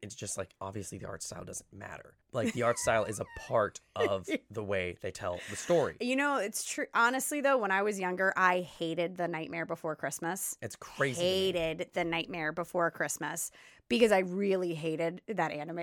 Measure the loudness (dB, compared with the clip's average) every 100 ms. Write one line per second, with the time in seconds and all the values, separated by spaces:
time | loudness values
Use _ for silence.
0 | -12 -10 -8 -6 -8 -8 -8 -8 -8 -10
1 | -10 -10 -10 -10 -12 -12 -14 -14 -14 -14
2 | -16 -20 _ -2 0 4 4 4 4 4
3 | 2 -2 -6 -8 0 4 4 0 _ 0
4 | 2 2 0 -4 -4 -6 0 0 0 -4
5 | -8 -6 -4 -4 -8 -6 2 4 4 0
6 | -2 2 2 2 -2 -4 -6 -6 -2 4
7 | 4 4 -2 0 4 4 4 2 2 0
8 | -2 2 2 4 4 4 0 -4 -4 -2
9 | -2 -2 -2 -2 -4 -6 -4 -4 -6 -4
10 | -6 -4 -4 -4 -6 -6 -10 -10 -10 -2
11 | 0 2 2 4 2 2 0 -2 -4 -2
12 | 0 0 -2 -2 -2 -2 -2 2 2 2
13 | -4 -2 -6 -4 -8 -10 -20 -12 0 6
14 | 6 6 4 0 2 2 0 -2 -2 0
15 | -2 -4 -6 0 0 -2 -6 -6